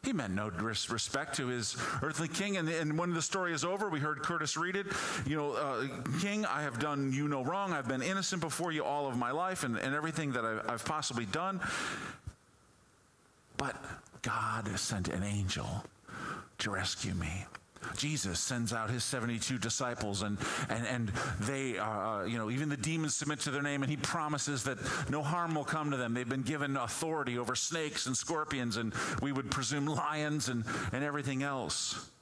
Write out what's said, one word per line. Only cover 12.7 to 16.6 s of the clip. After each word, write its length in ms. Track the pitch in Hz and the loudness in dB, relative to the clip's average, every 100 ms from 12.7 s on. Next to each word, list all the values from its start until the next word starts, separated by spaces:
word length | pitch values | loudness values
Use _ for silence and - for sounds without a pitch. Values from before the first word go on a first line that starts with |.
| - - - - - - - - - | -20 -20 -20 -20 -20 -20 -20 -8 -4
But 220 | 139 - - - - - | -4 -4 -10 -14 -16 -8
God 440 | - - 110 110 104 95 | -4 -2 -2 -2 -2 -4
sent 300 | - 104 87 | -2 -2 -2
an 160 | - | -2
angel 600 | 101 104 92 - - 101 - - - - - - - | 0 0 0 -2 -4 -6 -8 -18 -14 -8 -8 -8 -10
to 120 | - | -6